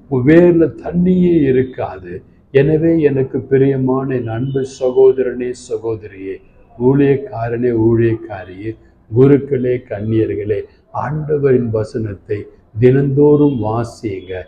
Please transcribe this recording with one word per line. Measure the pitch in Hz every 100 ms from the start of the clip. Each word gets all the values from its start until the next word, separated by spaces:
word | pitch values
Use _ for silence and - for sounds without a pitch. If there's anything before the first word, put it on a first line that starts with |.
| -
உங்க | 131 127
வேர்ல | 165 180 165 156 -
தண்ணியே | - 175 180 185 175 165
இருக்காது. | 135 127 131 - 107 95 87 90 - _ _
எனவே | 135 151 156 165 165
எனக்கு | 143 131 131 131
பிரியமான | - 135 139 135 131 131 135 127
என் | 113
அன்பு | 113 135 135 131
சகோதரனே, | - 127 127 131 127 123 120 123 123
சகோதரியே, | - 110 113 107 104 98 95 95 _ _ _ -
ஊழியக்காரனே, | 123 143 139 135 - 113 117 120 123 113
ஊழியக்காரியே, | 113 113 117 110 - 98 92 92 110 110 _ _ -
குருக்களே, | 113 139 139 - 131 123 123
கன்னியர்களே, | - 104 110 110 107 101 104 101 - _ _
ஆண்டவரின் | 117 117 156 147 147 139 127 117
வசனத்தை | 110 107 120 104 95 - 104 - - _ 107
தினந்தோறும் | 123 135 143 143 147 147 147 127
வாசியுங்க | 107 113 117 - 113 92 90 92